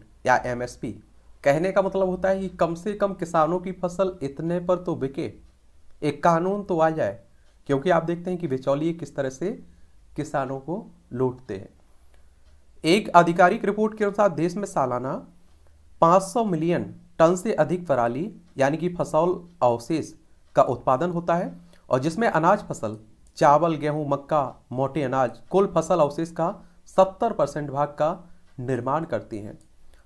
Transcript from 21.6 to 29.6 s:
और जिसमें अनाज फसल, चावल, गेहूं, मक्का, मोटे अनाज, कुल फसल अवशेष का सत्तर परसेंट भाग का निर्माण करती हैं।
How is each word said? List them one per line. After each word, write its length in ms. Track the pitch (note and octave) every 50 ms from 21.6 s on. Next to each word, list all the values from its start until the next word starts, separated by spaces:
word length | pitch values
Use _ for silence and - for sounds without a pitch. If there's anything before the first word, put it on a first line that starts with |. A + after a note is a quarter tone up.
| - - - - - -
और 100 | B2+ C3
जिसमें 280 | C3 E3 E3+ G#3 A#3 A3
अनाज 320 | - D#3+ D#3+ F3 G#3 G3+
फसल, 360 | - - D3+ - - G#2+ G#2+ G#2+ - - - - - - _ -
चावल, 380 | D#3+ D3 C#3+ D3+ E3+ E3+ D#3+
गेहूं, 320 | C#3+ C#3 D3+ D3 D#3 D3+ C#3
मक्का, 580 | C#3 C#3 - - D#3 D3+ C3+ G#2+ - - - -
मोटे 300 | A#2+ B2+ C3+ C3 C3+ D#3+ C#3
अनाज, 360 | B2 C3 C3+ C3 A#2+ - -
कुल 300 | - - - F#3 G3+ G3 F3+
फसल 240 | E3 D#3 - F#3 E3+
अवशेष 320 | D3+ C#3+ D3 E3+ E3 E3
का 180 | - - E3 F3+ G#3 - - - - - - -
सत्तर 460 | - - F#3+ F#3+ - - A#3+ A3+ G#3+
परसेंट 360 | - D3+ - - D3+ D3 C#3+
भाग 180 | C3 C#3 D3 D3
का 380 | - - D3+ D#3+ F#3 F3+ - - - - - - - -
निर्माण 440 | B2 A#2+ C3 A#2+ A#2+ C3 C#3+ D#3+ E3
करती 320 | D#3+ - G#2+ - - A2+ G2+
हैं। 200 | G#2 G#2 - -